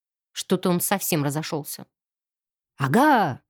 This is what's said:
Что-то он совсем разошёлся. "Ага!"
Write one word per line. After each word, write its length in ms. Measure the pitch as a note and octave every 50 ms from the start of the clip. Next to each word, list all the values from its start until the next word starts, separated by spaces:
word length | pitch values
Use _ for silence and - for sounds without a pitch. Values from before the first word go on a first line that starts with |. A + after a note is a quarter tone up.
| _ _ _ _ _ _
Что-то 380 | - - - - F#3+ F3+ - F#3
он 120 | F3 F3
совсем 420 | - - G#3 F#3+ - - F#3 D3+ C#3
разошёлся. 600 | C#3+ C#3 D#3 D#3+ - E3+ D3 D3 - - - C3 _ _ _ _ _ _ _ _ _ _ _ _ _ _ _ _ _ _ -
"Ага!" 640 | C3+ C3 D3 A3+ C#4+ D#4 C#4+ A#3 F#3+ D3 A#2 - _